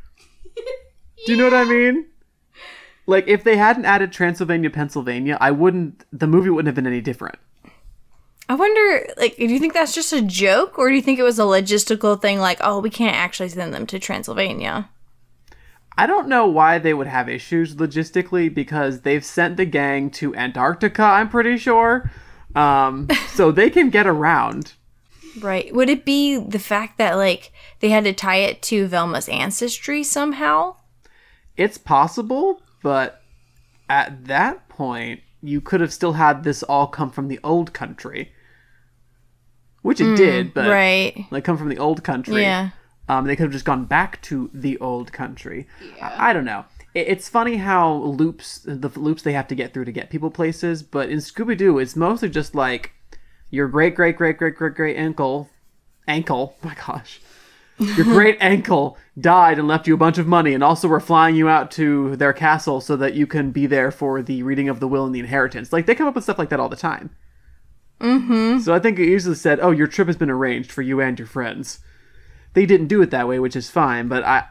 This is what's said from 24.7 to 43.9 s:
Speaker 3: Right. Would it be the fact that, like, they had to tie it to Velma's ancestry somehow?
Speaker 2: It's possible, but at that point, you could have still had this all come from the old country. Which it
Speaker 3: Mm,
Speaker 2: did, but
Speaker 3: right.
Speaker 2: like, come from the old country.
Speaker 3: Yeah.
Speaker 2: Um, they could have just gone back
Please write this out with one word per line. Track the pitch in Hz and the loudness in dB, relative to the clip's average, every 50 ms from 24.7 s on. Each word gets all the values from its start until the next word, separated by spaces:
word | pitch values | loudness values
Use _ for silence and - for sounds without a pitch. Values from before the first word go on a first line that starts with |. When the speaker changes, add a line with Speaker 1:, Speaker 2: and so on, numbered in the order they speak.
| - _ _ _ _ _ _ _ _ - - 320 - 233 | -18 _ _ _ _ _ _ _ _ -20 -20 -20 -16 -10
Speaker 3:
Right. | 208 202 190 185 - - - | -6 -4 -4 -4 -4 -2 0
Would | 240 254 247 | 2 2 4
it | 302 285 - | 2 0 0
be | 277 277 285 285 285 277 | 0 0 2 2 0 0
the | 247 202 - 202 202 | -2 -4 -4 -6 -6
fact | - - 214 208 220 220 - | -4 -2 -2 -2 -4 -4 -2
that, | - 220 190 170 | -2 0 0 2
like, | 190 196 190 180 185 - - - - - - - - | 2 2 0 0 -2 -6 -16 -20 -20 -20 -20 -8 -2
they | - 214 | 0 2
had | 214 214 214 | 2 2 2
to | 202 190 | 0 -2
tie | 196 - 196 185 | -2 -2 0 0
it | 190 196 - - - - | 2 2 0 -2 -4 -6
to | - 226 208 196 | -2 0 0 0
Velma's | 185 180 175 170 170 165 - - - | 0 0 -2 -2 -2 -4 -6 -6 -6
ancestry | - - - 196 196 - 240 240 233 - - - 285 294 294 | -6 -4 -4 -4 -4 -4 -6 -6 -6 -8 -8 -6 -6 -4 -4
somehow? | 285 - 285 285 302 277 269 302 302 302 311 330 370 370 _ _ _ _ _ _ _ _ _ _ _ _ _ _ _ _ | -4 -4 -4 -2 -4 -4 -2 -2 0 0 0 0 -2 -6 _ _ _ _ _ _ _ _ _ _ _ _ _ _ _ _
Speaker 2:
It's | - 180 208 - | -2 -2 -2 -2
possible, | - - - 156 135 147 160 - 196 202 214 254 277 339 392 381 - _ _ _ _ - | -6 -2 2 2 2 2 2 -2 -6 -6 -4 -4 -2 -2 -2 -2 -4 _ _ _ _ -4
but | - 139 135 131 - - _ _ _ _ _ _ _ _ _ _ _ _ _ _ - | -2 0 0 -2 -4 -6 _ _ _ _ _ _ _ _ _ _ _ _ _ _ -2
at | 135 139 - - 139 131 123 | 0 0 0 -2 -6 -12 -6
that | 127 135 147 185 247 349 381 _ _ | -2 0 0 0 0 -2 -6 _ _
point, | - - 143 127 120 117 117 117 113 - _ _ _ _ | -10 -8 -6 -6 -6 -6 -8 -10 -12 -14 _ _ _ _
you | - 147 147 147 | -10 -6 -6 -6
could | 143 - 190 180 | -4 -2 -2 0
have | 170 147 - | 0 -2 -4
still | - - 170 160 | -4 -4 -2 0
had | 160 160 151 147 139 160 | 2 4 2 2 2 -2
this | 151 139 - - | -4 -4 -4 -4
all | - 143 143 143 | -2 0 0 0
come | 143 - - 151 131 | 0 -2 -6 -8 -8
from | - - 139 139 | -6 -8 -8 -8
the | 135 - - | -8 -8 -4
old | 151 165 175 170 165 - | -2 0 0 -2 -4 -8
country. | - - - - - - - - - - - _ _ _ _ _ _ _ _ _ _ _ _ _ _ _ _ _ _ _ _ _ _ _ _ _ _ _ _ _ _ | -12 -12 -14 -14 -16 -16 -14 -12 -14 -14 -14 _ _ _ _ _ _ _ _ _ _ _ _ _ _ _ _ _ _ _ _ _ _ _ _ _ _ _ _ _ _
Which | - 208 269 - | -2 -2 0 2
it | - | 2
Speaker 3:
Mm, | 220 220 | 4 4
Speaker 2:
did, | 202 190 170 139 123 - 165 - | 6 6 4 4 2 -2 -4 -4
but | 139 127 - | -2 0 2
Speaker 3:
right. | 208 196 190 185 185 190 190 - - - 202 - | 2 4 4 2 2 0 0 -2 -6 -10 -12 -10
Speaker 2:
like, | - 135 - | -8 -6 -4
come | - 170 | -4 -4
from | 147 151 147 | -2 -4 -6
the | 131 | -6
old | - 139 151 160 151 - | -4 -2 -2 -2 -4 -4
country. | - 143 123 131 - 214 214 | -6 -6 -6 -6 -4 -2 0
Speaker 3:
Yeah. | 208 196 190 185 190 190 - - - _ _ _ - | 0 0 0 -2 -4 -6 -10 -12 -20 _ _ _ -6
Speaker 2:
Um, | - 131 131 131 | -4 -2 -2 -2
they | - - | -2 -2
could | - 165 | -2 -2
have | 147 | -2
just | 139 135 120 | -4 -4 -4
gone | - 139 131 127 | -4 -4 -4 -2
back | 104 | -2